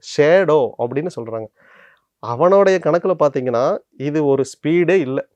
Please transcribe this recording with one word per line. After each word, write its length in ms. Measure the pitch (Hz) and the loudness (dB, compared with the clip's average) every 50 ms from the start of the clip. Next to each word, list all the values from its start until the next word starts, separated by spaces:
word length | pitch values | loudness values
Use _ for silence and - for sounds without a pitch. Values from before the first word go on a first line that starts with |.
| _ - - - | _ -12 -2 0
ஷேடோ 520 | 147 147 170 190 196 156 151 156 131 110 - _ | 2 4 4 4 4 2 2 2 0 -2 -4 _
அப்படின்னு 300 | 117 120 123 139 156 180 - - | -6 -4 -4 -4 -6 -6 -8 -10
சொல்றாங்க. 240 | 120 110 113 113 110 107 _ _ _ _ _ _ - _ _ _ _ _ _ _ | -12 -10 -10 -10 -10 -12 _ _ _ _ _ _ -20 _ _ _ _ _ _ _
அவனுடைய 600 | - 113 120 117 151 180 190 196 196 190 190 185 170 | -10 -8 -4 0 2 4 4 6 4 4 2 0 0
கணக்குல 300 | 160 151 175 - 196 180 160 | 0 -2 0 0 -2 0 2
பாத்தீங்கன்னா, 580 | 156 147 135 143 127 127 120 117 127 151 190 - _ _ _ _ | 0 0 0 0 -4 -2 0 0 0 0 -2 -4 _ _ _ _
இது 280 | 135 143 147 160 151 | -8 -4 -2 0 0
ஒரு 200 | 143 135 135 135 | 2 2 0 0
ஸ்பீடே 540 | - - _ _ 147 160 175 175 160 180 196 | -4 -8 _ _ -2 0 2 2 2 2 0
இல்ல. 260 | 156 127 131 135 - _ _ | 0 0 -4 -6 -6 _ _